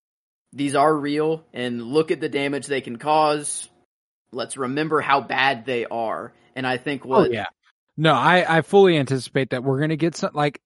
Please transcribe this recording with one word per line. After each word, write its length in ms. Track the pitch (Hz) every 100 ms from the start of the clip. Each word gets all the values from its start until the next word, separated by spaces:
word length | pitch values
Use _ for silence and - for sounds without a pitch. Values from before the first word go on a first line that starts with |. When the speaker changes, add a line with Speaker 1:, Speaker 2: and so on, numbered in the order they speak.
| _ _ _ _ _
Speaker 1:
these 240 | 120 143 139
are 180 | 151
real, 520 | 151 143 147 156 160 _
and 280 | 123 123 120
look 300 | 117 151 160
at 80 | 160
the 80 | 151
damage 400 | 139 139 139 131
they 140 | 135
can 160 | 127 117
cause. 720 | 143 156 151 151 147 - - _ _ _ _ _ _
Let's 240 | 123 117 131
remember 420 | 127 139 156 151
how 220 | 120 143
bad 440 | 117 131 135 123 113
they 200 | 120 110
are," 480 | 117 113 80 113 _ _ 127
and 100 | 131
I 80 | 123
think 280 | 151 139 123
Speaker 2:
Oh, 120 | 208
Speaker 1:
what 80 | 135
Speaker 2:
yeah. 140 | 113 92 _ _ _ _ -
No, 140 | 156
I, 440 | 131 147 180 - 165
I 20 |
fully 360 | 147 202 190 160
anticipate 540 | 131 135 - 143 131
that 120 | 127
we're 160 | 131 135
gonna 160 | 156 156
get 200 | 165 -
some, 160 | -
like, 280 | 151 147 -